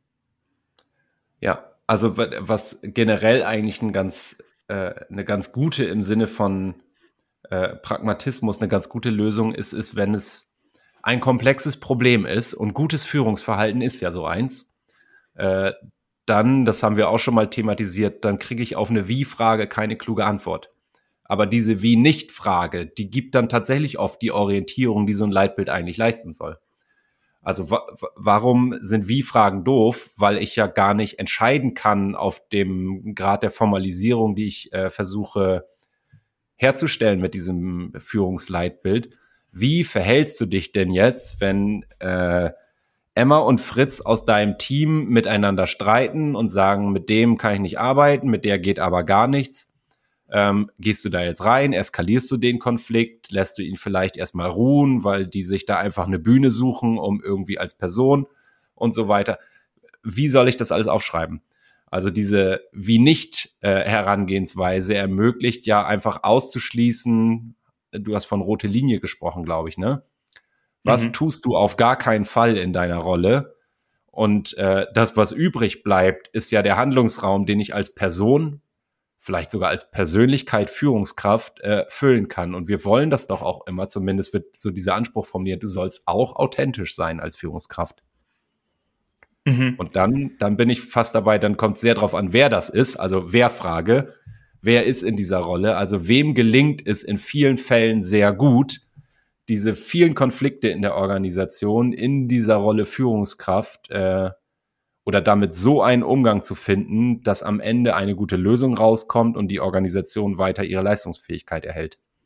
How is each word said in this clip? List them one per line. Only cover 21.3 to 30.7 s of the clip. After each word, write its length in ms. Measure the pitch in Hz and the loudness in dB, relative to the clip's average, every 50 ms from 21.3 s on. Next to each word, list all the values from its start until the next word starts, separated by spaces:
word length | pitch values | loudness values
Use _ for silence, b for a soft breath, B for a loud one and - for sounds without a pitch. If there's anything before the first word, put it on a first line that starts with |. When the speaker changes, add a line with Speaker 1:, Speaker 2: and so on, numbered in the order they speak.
| 98 101 - 98 | -2 0 0 2
Speaker 1:
diese 340 | 113 120 113 110 113 98 | 2 0 2 2 0 2
Wie-Nicht-Frage, 1040 | 98 117 117 113 123 151 156 - - - - - - 104 95 87 87 82 - 90 85 | 4 4 6 6 6 6 4 2 -4 -10 -14 -6 -4 0 0 0 0 -2 -6 -8 -10
die 240 | 80 - - 107 95 | -10 -10 -10 -10 -6
gibt 260 | 87 135 135 - - | -6 -6 -6 0 0
dann 140 | 131 117 113 | 0 0 2
tatsächlich 480 | 120 120 - - 135 143 151 143 - - | 0 -2 0 0 -2 -2 -2 -4 -4 -4
oft 220 | - - - - | -6 -6 -4 -4
die 100 | - 113 | -4 -2
Orientierung, 760 | - 101 104 98 101 98 95 98 - - 127 120 107 104 104 101 | 0 0 0 0 0 -2 -2 -4 -4 -2 0 0 2 2 0 0
die 60 | 104 | 0
so 120 | 98 107 | 0 0
ein 60 | 104 | 0
Leitbild 380 | 98 98 98 98 - - 98 - | 2 2 2 2 0 -4 -4 -4
eigentlich 280 | 76 90 85 85 85 110 | -4 -4 -4 -6 -4 -2
leisten 340 | 113 120 117 - - 85 80 | 0 0 -2 -2 -8 -16 -14
soll. 260 | - - 80 82 - _ _ _ _ _ _ _ _ _ _ _ _ _ _ _ _ | -12 -12 -14 -14 -16 _ _ _ _ _ _ _ _ _ _ _ _ _ _ _ _
Also 280 | _ - 92 95 92 73 | _ -6 -6 -6 -2 -2
wa-, 160 | - - - - - - | -2 -2 -2 -6 -12 -14
wa-, 120 | - - - | -14 -14 -14
warum 600 | - 95 104 101 107 110 123 123 123 123 127 120 - | -4 2 2 2 4 4 4 4 4 4 2 -2 -6
sind 260 | - 95 107 110 101 92 | -4 -2 -2 -2 0 0
Wie-Fragen 560 | 117 135 131 - - 120 107 101 95 98 85 | -2 -2 -2 0 2 4 4 4 2 0 0
doof? 480 | 127 135 127 110 113 120 - - - _ | 2 4 4 4 4 2 -2 -10 -18 _
Weil 220 | - 104 101 101 104 | 0 2 2 2 0
ich 180 | 98 - - | -2 -4 0
ja 120 | - 107 | 0 0
gar 260 | 95 | 0